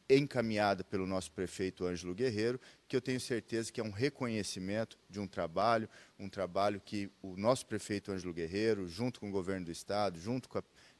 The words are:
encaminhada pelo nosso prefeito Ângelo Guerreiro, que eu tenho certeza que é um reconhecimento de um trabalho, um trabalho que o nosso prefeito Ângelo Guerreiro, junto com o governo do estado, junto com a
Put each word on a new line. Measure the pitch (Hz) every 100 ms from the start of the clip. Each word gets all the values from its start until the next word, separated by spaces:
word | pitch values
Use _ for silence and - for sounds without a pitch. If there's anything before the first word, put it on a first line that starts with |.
| -
encaminhada | 135 143 131 113 107 104 95
pelo | 92 98 92
nosso | 95 -
prefeito | - 90 - 95 - 90
Ângelo | 87 90 90
Guerreiro, | 127 104 113 127 - - -
que | 131
eu |
tenho | 123 127
certeza | - 117 - 117 113
que | -
é |
um | 110
reconhecimento | 101 139 - 123 110 98 - 92 104 113 - -
de | 104
um | 98
trabalho, | - 85 87 110 113 110 - - -
um | 98
trabalho | 101 90 92 104 101
que | - 107 98 -
o | 98 92
nosso | 107 131 -
prefeito | 107 - 101 -
Ângelo | 95 90
Guerreiro, | 85 80 98 110 104 90
junto | 82 123 -
com | 104
o |
governo | 98 90 95 85
do |
estado, | 82 - 101 101 82
junto | 92 127 -
com | 104
a | - - - -